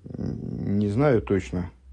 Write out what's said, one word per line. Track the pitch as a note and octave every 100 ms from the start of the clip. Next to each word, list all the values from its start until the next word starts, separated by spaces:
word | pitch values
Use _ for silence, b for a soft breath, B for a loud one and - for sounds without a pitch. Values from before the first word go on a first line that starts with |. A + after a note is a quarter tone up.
| - -
м, | - - - - G#2 G2+
не | G#2
знаю | G#2 D3 A2+
точно. | - G2 - F2+ F2+ - -